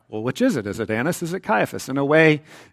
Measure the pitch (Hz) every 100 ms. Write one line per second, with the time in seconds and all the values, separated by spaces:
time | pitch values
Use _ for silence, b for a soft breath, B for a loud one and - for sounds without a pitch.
0 | _ 107 113 - 254 160 104 95 - 110
1 | 135 170 170 185 - 220 170 107 - 135
2 | 139 156 160 151 B B B